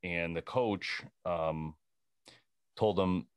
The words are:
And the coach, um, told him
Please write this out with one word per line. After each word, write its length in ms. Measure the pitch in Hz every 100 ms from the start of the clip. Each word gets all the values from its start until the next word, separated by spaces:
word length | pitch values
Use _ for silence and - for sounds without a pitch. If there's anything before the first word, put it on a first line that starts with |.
And 340 | 90 87 85 82
the 60 |
coach, 600 | - 131 120 98 - - - _
um, 500 | 90 85 80 80 78 78 _ _ _ _ - - _ _ _ -
told 220 | 110 95
him 280 | 95 92 -